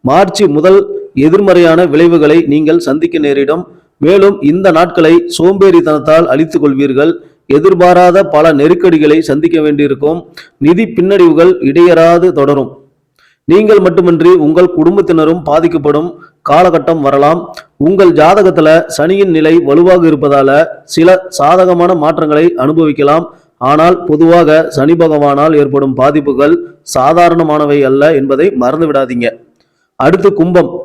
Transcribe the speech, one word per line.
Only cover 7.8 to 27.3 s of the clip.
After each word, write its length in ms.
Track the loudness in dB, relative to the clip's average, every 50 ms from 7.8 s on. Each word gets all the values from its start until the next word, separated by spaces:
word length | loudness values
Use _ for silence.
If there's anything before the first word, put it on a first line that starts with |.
| 2 2 4 4 2 2 2 2 0 0 0
பல 120 | 0 2 2 2 2
நெருக்கடிகளை 580 | 2 0 0 0 0 0 0 2 2 2 0 0 0 -2
சந்திக்க 300 | -4 -2 -2 -2 -2 -2 -2
வேண்டியிருக்கும். 540 | -2 -2 -2 -2 -2 -2 -2 -4 -4 -4 -6 -10 -16 -20 -20 -20 _ _ -4 0
நிதி 180 | 0 0 0 -2 -4 -2
பின்னடைவுகள் 560 | -4 -2 0 2 2 2 2 4 4 2 2 2 0 -2 -2
இடையறாது 580 | 0 2 2 4 4 4 4 4 2 2 0 0 0 0
தொடரும். 320 | -2 0 0 -2 -4 -8 -10 -20 _ _ _ _ _ _ _ _ _ _ _ _ _ 0
நீங்கள் 340 | 0 2 2 4 2 2 2
மட்டுமின்றி 460 | 0 0 0 0 0 0 2 2 2 2 2 2
உங்கள் 280 | 0 0 0 0 0 0
குடும்பத்தினரும் 680 | 0 0 0 0 0 -2 0 0 0 0 0 -2 -2 -4 -2
பாதிக்கப்படும் 640 | -2 0 0 -2 -2 -2 -2 -2 -2 -2 -4 -6 -10 -14 -20 -20 _ _ -6 -2
காலகட்டம் 520 | 0 2 2 2 0 -2 -2 -2 -4 -2 -2
வரலாம். 340 | -2 0 0 0 0 0 -2 -6 -12 -16 -20 -20 _ _ -4 -2 -2
உங்கள் 240 | 0 2 2 2 4 4
ஜாதகத்துல 500 | 2 2 4 2 2 0 2 2 2 2 2 2 0 -4 -6 -4
சனியின் 360 | -2 -2 0 0 0 0 0
நிலை 180 | 0 0 2 2 2 2 2
வலுவாக 360 | 2 2 2 4 2 2 2 0
இருப்பதால 400 | 0 0 -2 0 0 0 0 2 2 0 0 -2 -4 -18 _ -8 -4
சில 220 | 0 2 2 2 0 -2 -6 -6 -4
சாதகமான 560 | 0 0 2 2 2 0 0 0 0 -2 -2 -2 -2
மாற்றங்களை 420 | -2 -2 -2 -2 -2 0 0 0 0 0 -2 -4
அனுபவிக்கலாம். 600 | -2 0 0 0 -2 -2 -2 0 0 0 -2 -2 -6 -16 _ _ _ _ -6
ஆனால் 360 | -4 -2 0 2 2 0 0 -2 -2 -4
பொதுவாக 500 | -2 0 2 2 4 2 2 2 2 0 0 -2 -4
சனி 200 | -2 0 0 0 0
பகவானால் 540 | 0 0 0 0 0 0 0 0 0 0 2 0
ஏற்படும் 360 | 0 0 -2 -2 -4 -4 -2 0
பாதிப்புகள் 520 | 0 0 0 -2 -2 -4 -2 0 0 0 0 -2 -4 -10 -20 _ _ -8 -4
சாதாரணமானவை 840 | -2 0 0 2 2 2 2